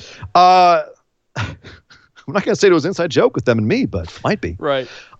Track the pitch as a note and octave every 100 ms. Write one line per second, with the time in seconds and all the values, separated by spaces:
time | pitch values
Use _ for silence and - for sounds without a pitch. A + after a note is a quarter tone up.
0 | - - - F3 F3+ F#3 F3+ E3 D3 -
1 | _ _ _ A#2+ G2+ - - - _ _
2 | _ _ - G3 G#3+ G#3 G3+ E3+ D3 F#3
3 | E3+ B2 A#3+ - B2+ A2+ G#2+ A3+ A#3 F2
4 | D#2+ - C3+ G#3 F2+ F2 D3+ C3+ B2 -
5 | - _